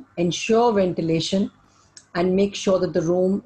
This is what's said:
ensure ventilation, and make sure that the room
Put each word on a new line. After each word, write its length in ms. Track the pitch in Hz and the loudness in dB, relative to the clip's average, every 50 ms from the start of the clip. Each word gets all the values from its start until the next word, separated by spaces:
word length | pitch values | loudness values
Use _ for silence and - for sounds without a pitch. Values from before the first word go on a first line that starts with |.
| - _ - | -8 _ -6
ensure 560 | - 175 175 165 - - - 220 226 240 240 | -2 -2 -2 -2 -2 -2 0 2 4 4 4
ventilation, 800 | 214 202 190 180 165 - 165 160 160 165 160 - 196 190 214 262 - _ _ _ _ _ _ _ - - _ _ - | 2 2 0 0 0 -2 -2 0 0 0 -2 0 -2 -2 -2 -2 -6 _ _ _ _ _ _ _ -20 -20 _ _ -4
and 180 | 175 180 185 185 | -2 0 0 2
make 220 | 190 202 202 196 | 2 0 0 -2
sure 240 | - - 208 185 180 | -4 -2 0 0 2
that 140 | 180 170 151 | 0 0 -2
the 80 | 175 | -2
room 420 | 160 165 175 180 185 190 196 202 - | 0 0 0 2 2 0 0 -2 -4